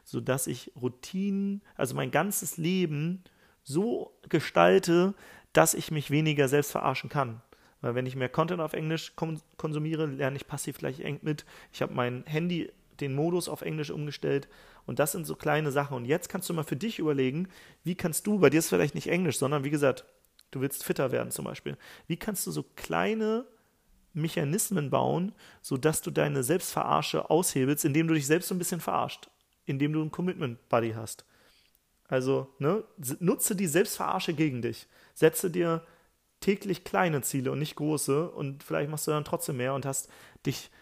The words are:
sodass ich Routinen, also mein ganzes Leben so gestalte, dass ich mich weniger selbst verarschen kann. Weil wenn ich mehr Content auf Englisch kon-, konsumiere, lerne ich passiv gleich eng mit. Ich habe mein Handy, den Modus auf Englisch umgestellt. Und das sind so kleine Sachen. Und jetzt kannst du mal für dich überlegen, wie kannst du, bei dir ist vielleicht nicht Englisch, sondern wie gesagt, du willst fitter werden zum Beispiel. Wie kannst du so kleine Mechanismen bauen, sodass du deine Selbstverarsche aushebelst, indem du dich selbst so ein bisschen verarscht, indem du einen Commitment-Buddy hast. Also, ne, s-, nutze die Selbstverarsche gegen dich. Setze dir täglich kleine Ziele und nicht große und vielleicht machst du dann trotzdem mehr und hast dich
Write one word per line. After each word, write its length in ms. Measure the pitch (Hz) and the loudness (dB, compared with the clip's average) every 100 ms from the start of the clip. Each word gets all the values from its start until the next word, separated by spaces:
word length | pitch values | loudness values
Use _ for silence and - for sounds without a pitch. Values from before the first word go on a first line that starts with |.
sodass 420 | - 127 117 127 - | -8 -6 -2 -2 -2
ich 260 | 127 - - | -6 -8 -6
Routinen, 800 | 123 - - 185 202 196 196 202 - - | -6 -6 -8 -4 -2 0 -2 -4 -8 -4
also 180 | 131 | -2
mein 160 | 135 135 | -2 0
ganzes 460 | 143 185 196 165 - | 0 0 -2 -6 -4
Leben 640 | 165 185 175 147 160 185 - _ _ _ | 0 2 0 0 -2 -4 -10 _ _ _
so 560 | - 143 220 - - _ - | -4 0 0 -2 -6 _ -2
gestalte, 840 | 165 - - 85 190 180 170 190 - - - _ | 0 2 6 8 8 6 4 4 0 -12 -20 _
dass 220 | - 160 | 6 6
ich 160 | - - | 4 -2
mich 200 | 156 - | -4 0
weniger 380 | 143 156 143 135 | 2 2 4 4
selbst 240 | 147 143 | 4 2
verarschen 380 | - - 131 131 | 0 0 -2 -4
kann. 320 | 147 127 113 - - _ - | -2 -2 -4 -16 -20 _ -6
Weil 120 | 123 120 | -2 -2
wenn 100 | 127 | -2
ich 80 | 131 | -2
mehr 120 | 127 | -2
Content 320 | - 165 180 | 2 0 0
auf 120 | 156 | -2
Englisch 440 | - 156 160 - - | -2 -2 -4 -4 -6
kon-, 240 | 160 156 _ - | -6 -6 _ -8
konsumiere, 500 | 160 151 151 156 156 | -4 -2 -2 -2 -2
lerne 300 | 135 135 139 | -2 -2 -4
ich 100 | - | -8
passiv 320 | 143 - - | -8 -8 -6
gleich 220 | 151 135 | -6 -6
eng 180 | - 143 | -8 -6
mit. 220 | 156 151 - - - | -4 -4 -6 -20 -16
Ich 100 | - | -6
habe 100 | - | -4
mein 320 | 131 123 123 131 | -2 -2 -4 -4
Handy, 460 | 151 175 175 - - _ - | -2 -2 -2 -4 -10 _ -8
den 140 | 143 | -6
Modus 340 | 135 165 175 170 | -2 0 0 -2
auf 120 | - | -6
Englisch 300 | 165 156 147 | -6 -6 -6
umgestellt. 580 | 151 147 139 147 139 - - - - - | -6 -6 -4 0 -2 -2 -20 -20 -18 -8
Und 140 | 123 | 0
das 120 | 147 | 0
sind 140 | 196 151 | 0 -6
so 80 | |
kleine 380 | 156 151 147 151 | -4 0 0 2
Sachen. 240 | 135 139 127 | 0 -2 -4
Und 80 | |
jetzt 240 | 120 165 - | -2 -2 -2
kannst 200 | 185 - | -8 -4
du 60 | |
mal 80 | 170 | -4
für 140 | 151 139 | -4 -4
dich 240 | 226 - | -4 -2
überlegen, 480 | 156 139 127 147 185 - - - | 0 2 2 0 -4 -8 -20 -10
wie 140 | 165 180 | -6 -2
kannst 300 | 170 156 - | -2 -2 0
du, 120 | 208 | 6
bei 120 | 151 | 8
dir 100 | 151 | 8
ist 80 | 160 | 4
vielleicht 260 | 180 151 | 4 4
nicht 140 | 160 - | 2 0
Englisch, 300 | 170 175 - | 2 2 2
sondern 260 | 135 147 | 0 0
wie 60 | 135 | 0
gesagt, 340 | 151 139 123 - _ _ _ - | 2 4 2 -6 _ _ _ -12
du 80 | 135 | -4
willst 240 | 135 - | -4 -4
fitter 260 | - 170 131 | -4 0 0
werden 220 | 123 120 | 0 -2
zum 120 | - | -4
Beispiel. 320 | - 139 - 143 - - - | -6 -8 -10 -10 -14 -16 -6
Wie 100 | 175 | -6
kannst 300 | - 196 - | -4 -6 -4
du 60 | |
so 100 | 151 | -6
kleine 800 | 139 - - 165 190 220 220 226 262 - _ _ _ _ _ | -8 -10 -4 0 2 2 0 0 -4 -16 _ _ _ _ _
Mechanismen 760 | 160 160 - 143 160 - 185 139 | -4 -2 0 0 0 0 -2 2
bauen, 440 | 131 127 147 190 - - - | 2 2 0 -2 -6 -20 -16
sodass 420 | - 135 156 156 | -4 0 2 0
du 100 | - | -2
deine 320 | 151 151 143 | 0 0 0
Selbstverarsche 840 | 120 180 - - - 147 147 - - | 0 0 0 -2 2 2 2 -2 2
aushebelst, 540 | 160 185 139 131 151 | 2 4 2 2 2
indem 220 | 160 143 165 | 2 2 4
du 80 | |
dich 120 | 160 135 | 2 4
selbst 220 | 160 - | 2 2
so 60 | |
ein 40 | 185 | -4
bisschen 220 | 180 175 | -2 -4
verarscht, 480 | - - 123 - - _ _ _ | -2 0 -2 -6 -16 _ _ _
indem 280 | - 139 147 | -6 0 0
du 80 | 156 | 0
einen 100 | 156 | -2
Commitment-Buddy 800 | - 180 185 143 117 - 120 117 | -2 -4 -2 -4 -6 0 2 2
hast. 320 | 113 110 - - _ _ _ _ _ _ _ - | -4 -8 -12 -18 _ _ _ _ _ _ _ -2
Also, 480 | 131 131 135 131 - | 0 2 0 0 -2
ne, 260 | 143 208 220 - | 0 0 -2 -10
s-, 160 | 131 151 | -8 -2
nutze 360 | 175 277 - 190 | 0 2 0 0
die 100 | 190 | 2
Selbstverarsche 680 | 156 202 - 147 185 - | 4 2 0 -2 -2 -2
gegen 260 | 151 156 123 | 0 0 0
dich. 260 | 117 113 - _ - | -4 -6 -12 _ -14
Setze 360 | - 156 160 185 | 4 4 4 -2
dir 340 | 165 170 165 - - _ _ _ - | 0 0 0 -4 -20 _ _ _ -6
täglich 440 | - 196 202 180 | 0 0 0 -4
kleine 380 | - 196 180 147 | -2 2 2 2
Ziele 300 | - 139 127 | -2 -2 -2
und 60 | 135 | -2
nicht 180 | 151 - | -4 -4
große 520 | 147 151 - 139 170 | -2 -2 0 0 0
und 360 | - 143 139 | -4 -8 -8
vielleicht 260 | - 156 147 | -6 -4 -2
machst 160 | 151 - | -4 -2
du 60 | |
dann 120 | 151 | -2
trotzdem 320 | 147 170 - 135 | -2 -4 -4 -2
mehr 160 | 123 | -2
und 140 | 135 135 | -2 -2
hast 240 | 135 - - - - | -4 -8 -14 -20 -6
dich 260 | - 131 - - | -4 -4 -8 -20